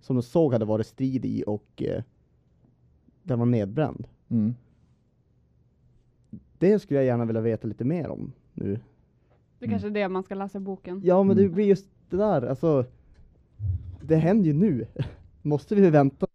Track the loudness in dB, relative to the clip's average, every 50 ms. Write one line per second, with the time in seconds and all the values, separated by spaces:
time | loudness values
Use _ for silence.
0 | _ -4 -4 -4 -4 -2 0 0 2 2 2 0 0 0 -2 -2 -4 -6 _ -6
1 | -6 -4 -4 -4 -6 -4 -6 -6 -6 -6 -6 -8 _ _ _ -8 -6 -6 -6 -6
2 | -8 _ _ _ _ _ _ _ _ _ _ _ _ _ _ _ _ _ _ _
3 | _ _ _ _ _ -6 -4 0 0 0 2 0 0 -2 -2 -4 -4 -4 -4 -10
4 | -16 -16 _ _ _ _ -2 0 0 0 -2 -6 _ _ _ _ _ _ _ _
5 | _ _ _ _ _ _ _ _ _ _ _ _ _ _ _ _ _ _ _ _
6 | _ _ _ _ _ _ -20 -20 _ _ _ _ 2 2 2 2 0 -2 -2 0
7 | 2 2 0 0 -2 -2 -4 -2 -2 -2 -4 -4 -6 -10 -8 -6 -4 -4 -4 -4
8 | -6 -8 -10 -10 -12 -14 -14 _ _ _ _ -8 -6 -6 -6 -6 -8 _ _ _
9 | _ _ _ _ _ _ _ _ _ _ _ _ -8 -6 -6 -4 -4 -4 -4 -2
10 | -2 -2 -4 -6 -6 _ -8 -10 -10 -10 _ -10 -10 -10 -10 -12 _ -12 -12 -2
11 | 2 4 4 6 6 4 6 6 4 4 4 2 4 4 4 2 2 _ _ _
12 | _ _ -2 0 0 2 2 0 0 -2 -4 -2 0 2 2 2 0 -2 -6 _
13 | _ _ -20 _ -20 -20 _ _ _ _ _ _ -6 -6 -4 -6 -6 -10 -18 -18
14 | -2 0 2 2 4 4 2 4 2 2 2 2 2 2 2 -2 -4 -8 -8 -8
15 | -8 -8 -8 -20 -20 -20 _ _ _ -2 -2 -2 -2 _ 2 4 6 6 6 6
16 | 4 4 2 -2 -6 -6 _